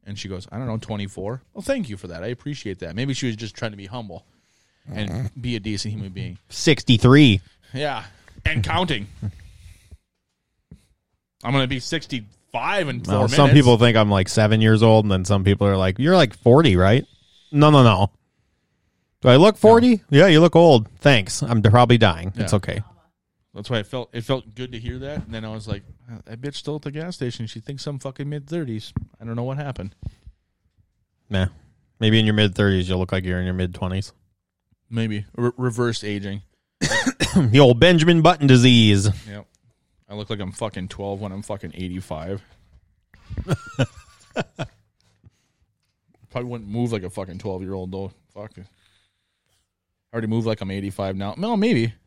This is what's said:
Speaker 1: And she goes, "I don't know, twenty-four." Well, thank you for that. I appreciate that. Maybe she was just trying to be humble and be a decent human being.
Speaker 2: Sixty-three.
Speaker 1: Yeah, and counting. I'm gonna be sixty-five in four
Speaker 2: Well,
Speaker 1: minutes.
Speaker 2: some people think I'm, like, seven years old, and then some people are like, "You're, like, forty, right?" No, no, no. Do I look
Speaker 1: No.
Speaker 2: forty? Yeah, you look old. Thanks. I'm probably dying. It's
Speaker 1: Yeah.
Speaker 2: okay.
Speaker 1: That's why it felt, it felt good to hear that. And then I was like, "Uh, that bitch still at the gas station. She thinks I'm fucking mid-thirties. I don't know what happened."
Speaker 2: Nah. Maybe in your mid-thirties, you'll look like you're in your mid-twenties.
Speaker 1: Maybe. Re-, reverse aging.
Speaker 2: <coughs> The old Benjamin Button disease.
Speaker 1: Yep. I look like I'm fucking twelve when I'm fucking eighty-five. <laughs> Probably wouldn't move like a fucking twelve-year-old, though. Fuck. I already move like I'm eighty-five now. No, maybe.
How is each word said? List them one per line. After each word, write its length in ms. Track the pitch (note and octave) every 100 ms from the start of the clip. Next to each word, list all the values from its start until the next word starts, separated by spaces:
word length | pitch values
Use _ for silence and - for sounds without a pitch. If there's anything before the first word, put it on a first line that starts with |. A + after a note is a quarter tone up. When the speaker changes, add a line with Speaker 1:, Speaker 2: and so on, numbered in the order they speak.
| -
Speaker 1:
And 120 | G#2
she 80 | F#2+
goes, 200 | F#2 F2+
"I 60 | A2
don't 100 | B2+
know, 120 | A2
twenty-four." 640 | A2 G#2+ G2 F#2 F#2+ C3 _
Well, 80 | -
thank 280 | G3+ C#4 D#3
you 80 | G2
for 80 | F2+
that. 140 | E2
I 40 | G2
appreciate 500 | B2 - D3 G#2+ F#2
that. 180 | E2+ F2+
Maybe 160 | C#3
she 140 | C3 B2+
was 100 | G#2+
just 180 | A2
trying 180 | - A#2
to 40 | G2+
be 80 | G2
humble 380 | B2 G#2+ G2 _ _ _ _ _ _ -
and 400 | G#2+ G#2 A2+ G#2 -
be 180 | B2 A#2
a 40 |
decent 320 | G#2 G2+ A2
human 200 | G#2+ G2
being. 260 | F#2+ F2+ F2+ _
Speaker 2:
Sixty-three. 960 | - - C#3 - A#2+ B2+ C#3 C#3+ F#2+ _ _ _
Speaker 1:
Yeah, 300 | C3 D3 B2 - _ _ - D3+
and 180 | D#3
counting. 440 | F#2+ E3 F#3 B2+ G#2 - G#2 - - - - - _ - _ _ _ _ _ _ _ - _ _ _ _ _ _
I'm 80 | A#2
gonna 140 | C3+ C3
be 140 | C3+
sixty-five 1080 | - E3 - C3 G#2 _ _ A#2+ C#3 G3+ D#3+
in 160 | A#2+
four 80 | F2+
Speaker 2:
Well, 80 | G#2
Speaker 1:
minutes. 140 | G#2+ C3+
Speaker 2:
some 140 | C#3+
people 260 | C#3+ B2 A#2
think 200 | A#2+ A2+
I'm, 140 | G#2
like, 180 | G2+ F#2
seven 300 | - G#2+ A2
years 200 | A2 A2
old, 220 | A2+ A2
and 80 | G#2+
then 120 | F#2+ F2+
some 180 | G2+
people 220 | F#2+ G2+ G2+
are 100 | G2
like, 220 | F#2 G2
"You're, 180 | C#3 F#3
like, 180 | C3+ -
forty, 380 | - C3 D#3+ F2+
right?" 280 | F#2 B2 - _ _ _ _
No, 160 | D3 D3+
no, 120 | D3
no. 280 | B2 F#2 G2 _ _ _ _ _ _ _ _ _ _ _
Do 80 | B2+
I 80 | B2+
look 200 | G3 G#3
Speaker 1:
No. 20 |
Speaker 2:
forty? 420 | G#3+ A#3 B3 A3 _
Yeah, 200 | C#3+ F#3+
you 120 | D#3
look 160 | E3+ E3
old. 320 | E3+ C3 G#2+ -
Thanks. 420 | D3 B2+ F#2+ -
I'm 180 | C#3+ A#2
probably 360 | G#2+ A#2+ A#2+ A#2+
dying. 340 | A2 E2 F2+ -
It's 160 | G2+
Speaker 1:
Yeah. 40 | G#2+
Speaker 2:
okay. 260 | - - - _ _ _ _ _ _
Speaker 1:
That's 160 | - G2+
why 80 | A#2+
it 80 | G2
felt, 220 | C3 A#2
it 80 | A#2+
felt 340 | A2 C3 A2+
good 160 | G#2 B2+
to 60 | B2
hear 200 | A#2 B2+
that. 240 | C3+ D3
And 100 | -
then 100 | A2+
I 40 | A2
was 180 | A2 G#2+
like, 160 | G2+ - - A#2+
"Uh, 100 | A#2 -
that 140 | A2+
bitch 140 | C#3+
still 220 | C#3+ - D3+
at 60 |
the 100 | D3
gas 240 | D3 E3+ F3
station. 300 | B2 - A2
She 100 | -
thinks 260 | A2 C#3 -
I'm 100 | C#3
fucking 300 | C3+ C3 C#3+
mid-thirties. 640 | D3 C#3 E3+ C#3+ A2 - - - _
I 40 |
don't 100 | A#2
know 80 | A#2
what 140 | B2 C3+
happened." 400 | C#3+ - G2 _ - _ - _ _ _ _ _ _ _ _ _ _
Speaker 2:
Nah. 180 | G2 F#2 - _ _ _ _
Maybe 220 | A2 A2
in 40 | G#2+
your 80 |
mid-thirties, 540 | G#2+ G#2+ F#2 G2+ F#2+ F2+
you'll 100 | F#2
look 100 | F#2
like 140 | F#2+
you're 140 | F#2 F2+
in 40 | F#2
your 80 |
mid-twenties. 580 | F#2 F2+ F2+ F#2 F#2+ F#2+ _ _ _ _ _ _ _ _
Speaker 1:
Maybe. 340 | A#2 A2+ G#2 G2 -
Re-, 140 | A#2+ -
reverse 480 | B2+ A2+ A#2+ A2
aging. 380 | G#2+ G2+ G2 G2+ - _ _ _
Speaker 2:
<coughs> 20 | - A#5+ - - - -
The 220 | B2+ A#2+
old 180 | C3+ B2
Benjamin 420 | E3 F3 D#3+ E3+
Button 240 | D#3+ E3+ C#3
disease. 600 | B2+ B2+ A#2+ A2 G2 G#2 G2 -
Speaker 1:
Yep. 180 | G2+ - _ _ _ _ _ _
I 60 |
look 160 | G#2 G#2
like 100 | G#2+
I'm 120 | F#2
fucking 360 | - A2 G2 F#2
twelve 320 | - G2+ G2
when 120 | G#2
I'm 100 | F#2+
fucking 300 | - G2 F2
eighty-five. 640 | D2+ F#2 F2+ F#2 D#2 E2 G2 _ _ _ _ _ _ _ _ _ -
<laughs> 120 | - F3 - - C3+ - _ _ _ - - - B2+ _ _ _ _ _ _ _ _ _ _ _ _ _ _ _ _
Probably 200 | B2+ B2
wouldn't 180 | A#2+ G#2
move 220 | A2 A#2+
like 100 | A2+
a 80 | F2+
fucking 280 | - F#2+ F2+
twelve-year-old, 520 | G2+ F#2 F#2 F#2+ F#2
though. 220 | F#2+ F#2+ _ _
Fuck. 180 | - G#2+ -
I 40 | G2+ _ _ _ _ _ _ _ _ _ _ _ _ _ _
already 140 | A#2 A2
move 200 | A2+ A2+
like 140 | G#2+
I'm 100 | F#2+
eighty-five 460 | G2 G2+ - G2 F#2+
now. 180 | G2 -
No, 200 | G3+ A3+
maybe. 380 | G#3+ D#3+ A2+ -